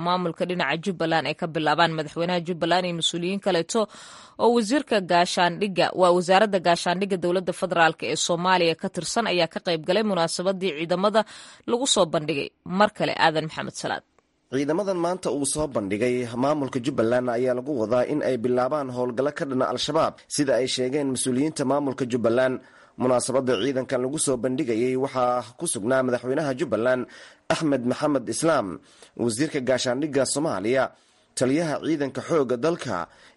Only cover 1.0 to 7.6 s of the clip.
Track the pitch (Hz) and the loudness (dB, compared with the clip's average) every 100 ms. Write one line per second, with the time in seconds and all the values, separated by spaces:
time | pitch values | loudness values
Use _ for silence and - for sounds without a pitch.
1 | 160 165 135 151 170 156 151 151 165 160 | 0 0 0 -4 -6 -2 0 4 2 0
2 | 156 160 170 180 165 170 165 180 180 170 | -6 -4 -2 -2 -2 -2 2 2 0 -2
3 | 156 170 170 202 196 170 165 226 208 - | -4 -2 -4 -2 0 0 0 -2 -2 -6
4 | - - - - 226 240 208 294 285 220 | -20 -20 -16 0 2 4 2 0 2 0
5 | 175 175 180 - 175 165 202 175 156 - | 2 2 2 2 0 0 -2 0 0 4
6 | 180 180 175 190 214 190 170 170 180 180 | 6 6 6 4 4 2 2 2 2 -2
7 | 196 190 175 185 180 175 | -2 -2 0 0 -2 -4